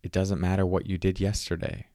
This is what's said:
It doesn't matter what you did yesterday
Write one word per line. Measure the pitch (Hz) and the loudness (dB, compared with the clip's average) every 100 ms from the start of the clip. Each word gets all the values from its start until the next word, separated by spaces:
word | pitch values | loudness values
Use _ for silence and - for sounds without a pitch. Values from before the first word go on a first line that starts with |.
It | 87 | -2
doesn't | 92 95 92 | 0 0 2
matter | 90 95 92 | 2 2 2
what | 92 - | 2 0
you | 92 | 0
did | 95 92 | 0 2
yesterday | 98 104 - 85 - - - | 0 0 -2 -4 -4 -6 -12